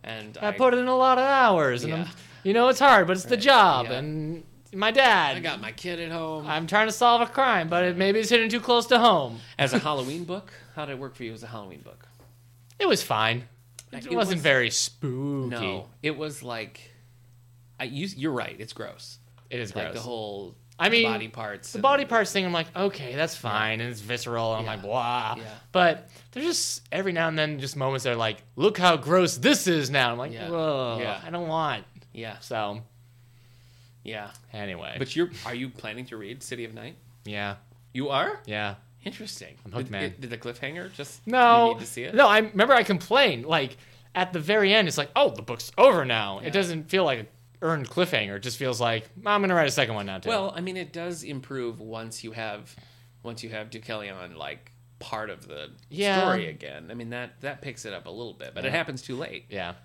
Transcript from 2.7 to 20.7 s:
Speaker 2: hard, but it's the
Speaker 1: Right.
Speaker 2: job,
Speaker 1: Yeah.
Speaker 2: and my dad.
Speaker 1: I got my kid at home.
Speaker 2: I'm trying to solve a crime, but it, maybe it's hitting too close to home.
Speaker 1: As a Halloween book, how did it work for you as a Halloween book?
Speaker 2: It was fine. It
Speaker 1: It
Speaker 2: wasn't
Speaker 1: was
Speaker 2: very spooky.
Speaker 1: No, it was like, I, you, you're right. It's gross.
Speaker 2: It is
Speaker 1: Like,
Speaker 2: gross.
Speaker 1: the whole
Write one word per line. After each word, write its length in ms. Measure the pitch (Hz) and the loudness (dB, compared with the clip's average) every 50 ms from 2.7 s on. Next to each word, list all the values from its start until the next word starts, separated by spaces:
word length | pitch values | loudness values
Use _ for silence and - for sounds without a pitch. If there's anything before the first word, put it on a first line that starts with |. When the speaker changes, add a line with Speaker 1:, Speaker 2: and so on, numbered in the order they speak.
| 247 254 | 6 6
Speaker 2:
hard, 280 | 277 277 247 202 180 | 8 10 10 10 8
but 80 | 165 185 | 6 0
it's 100 | 190 - | -2 2
the 100 | - 247 | 0 0
Speaker 1:
Right. 40 | 208 | 4
Speaker 2:
job, 460 | 208 285 277 240 202 180 143 127 120 | 6 8 8 10 10 8 8 4 2
Speaker 1:
Yeah. 60 | 113 123 127 | 0 -2 -4
Speaker 2:
and 440 | 147 151 151 156 151 151 170 160 160 - - - _ - - | -4 -6 -6 -6 -6 -6 -8 -10 -12 -18 -20 -20 _ -12 -6
my 180 | 190 208 220 | -2 0 2
dad. 460 | 220 277 269 247 214 185 160 143 139 | 4 6 6 6 6 6 4 2 0
Speaker 1:
I 20 | 180 | -2
got 220 | 165 165 139 107 | -4 -6 -6 -6
my 100 | 110 110 | -8 -12
kid 280 | 110 - - 180 175 170 | -12 -10 -8 -8 -6 -6
at 120 | 170 160 | -6 -6
home. 340 | 165 170 160 160 156 156 151 | -6 -6 -6 -6 -6 -8 -4
Speaker 2:
I'm 200 | 156 151 156 170 | -4 -2 -2 -2
trying 200 | 165 196 208 220 | 2 2 2 2
to 40 | 220 214 | 2 2
solve 280 | 220 247 240 233 233 | 4 6 6 6 4
a 40 | 233 | 2
crime, 420 | 226 - 269 269 262 226 185 165 165 | 0 0 0 2 2 2 2 0 0
but 140 | 170 175 180 | 0 2 2
it, 120 | 180 175 | 2 2
maybe 220 | 175 190 196 202 220 | 2 2 2 2 2
it's 100 | 220 214 | 2 4
hitting 200 | 240 233 226 226 | 4 4 4 2
too 100 | 220 240 | 0 -2
close 260 | - - 240 240 226 | 2 2 2 2 4
to 120 | - 254 240 | 4 4 6
home. 400 | 233 233 196 160 139 120 113 117 - - - | 8 8 6 6 2 -2 -8 -12 -16 -14 -2
Speaker 1:
As 160 | - 139 127 123 | 0 0 2 2
a 60 | - | 0
Halloween 460 | - 151 151 139 127 127 147 170 175 | 0 0 -2 -2 -4 -4 -6 -8 -8
book, 260 | 160 180 202 196 - - - - - - | -8 -8 -10 -10 -16 -20 -20 -20 -16 -12
how 100 | 160 151 | -12 -10
did 80 | 143 139 | -10 -10
it 60 | 123 | -10
work 160 | 139 131 123 | -10 -14 -12
for 80 | - 123 | -12 -12
you 100 | 113 113 | -12 -10
as 100 | 110 117 | -12 -14
a 40 | |
Halloween 340 | 113 117 110 101 95 85 71 | -14 -14 -14 -14 -14 -18 -18
book? 260 | - - - - - - _ _ - - _ _ _ _ _ _ _ _ - | -20 -20 -20 -20 -20 -20 _ _ -20 -20 _ _ _ _ _ _ _ _ -6
Speaker 2:
It 100 | _ 415 | _ 2
was 140 | 370 233 - | 2 2 2
fine. 460 | - - 123 107 110 113 117 123 120 - _ _ _ _ _ - - _ | 2 -2 2 2 2 2 2 -2 -6 -12 _ _ _ _ _ -20 -20 _
It 140 | - 240 233 | -16 -14 -8
Speaker 1:
It 80 | - 175 | -4 0
Speaker 2:
wasn't 200 | 180 214 185 190 | 0 0 0 0
Speaker 1:
was 60 | 165 139 | 0 4
Speaker 2:
very 260 | 156 135 131 120 113 | 4 4 4 4 2
spooky. 800 | - - - - - _ - 139 123 127 139 143 143 139 131 123 123 | 0 -2 -4 -4 -6 _ -6 -6 -4 -4 -4 -4 -4 -4 -4 -4 -6
Speaker 1:
No, 320 | 117 107 95 95 90 - - _ _ - | -4 -4 -4 -6 -6 -10 -14 _ _ -6
it 140 | 151 151 | -6 -4
was 260 | 135 156 151 143 - 131 | -4 -8 -8 -10 -10 -10
like, 480 | 123 117 113 107 - - - - - - _ _ _ _ _ _ _ - - _ _ _ _ _ _ _ - | -8 -8 -8 -8 -10 -14 -20 -20 -20 -20 _ _ _ _ _ _ _ -20 -20 _ _ _ _ _ _ _ -10
I, 60 | 127 | -10
you, 220 | 120 139 139 180 196 190 | -8 -6 -8 -8 -8 -8
you're 160 | 127 135 160 135 | -4 -4 -2 -2
right. 220 | 120 - - - - | -2 -4 -6 -10 -12
It's 140 | 107 - - | -14 -14 -12
gross. 440 | - 107 - - - - - - - _ _ _ _ _ _ | -14 -12 -14 -14 -16 -18 -20 -20 -20 _ _ _ _ _ _
Speaker 2:
It 100 | 127 123 | -10 -8
is 140 | 117 98 - | -8 -8 -8
Speaker 1:
Like, 100 | 104 107 | -8 -8
Speaker 2:
gross. 100 | 80 - | -8 -8
Speaker 1:
the 60 | 117 | -10
whole 540 | 117 123 120 113 110 104 101 101 98 87 - _ _ _ | -8 -8 -8 -8 -8 -8 -10 -10 -12 -14 -16 _ _ _